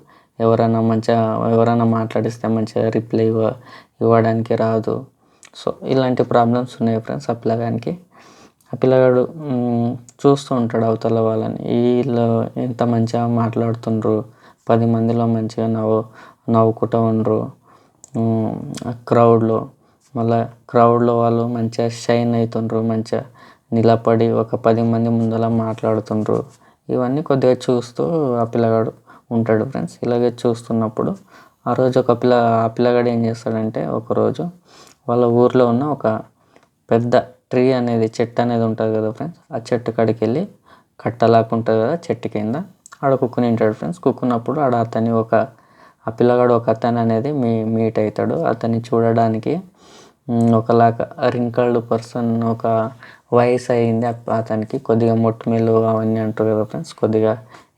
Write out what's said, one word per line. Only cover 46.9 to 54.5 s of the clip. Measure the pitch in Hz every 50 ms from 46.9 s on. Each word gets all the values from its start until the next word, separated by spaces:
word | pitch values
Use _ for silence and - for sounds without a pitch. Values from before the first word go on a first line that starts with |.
| 120 117
అనేది | 113 113 113 110 120 143
మీ-, | 151 139 120 117 113 110 107
మీట్ | 113 113 113 113 110 - 110
అవుతాడు. | 107 104 - 107 107 110 139
అతన్ని | 160 165 127 113 113 120 113 117 113
చూడడానికి, | 117 - 117 113 117 117 113 117 113 113 110 110 - 120 151 185 190 - _ _ - - - - - - _ _ - 123
మ్, | 117 117 117 117 117
ఒకలాగా | 110 113 - 117 117 117 117 117 - - - - - 131 123
wrinkled | 123 120 120 117 117 123 123 120 120 117
పర్సన్, | 113 - 117 113 - - - 123 117 117 113 117
ఒక | 117 117 113 117 - 113 113 113 110 135 - - - - - _ _ -
వయసు | 120 123 120 123 123 123 - -
అయింది | 123 117 117 117 113 113 120
అత-, | 120 113 117 - -
అతనికి, | 113 113 113 -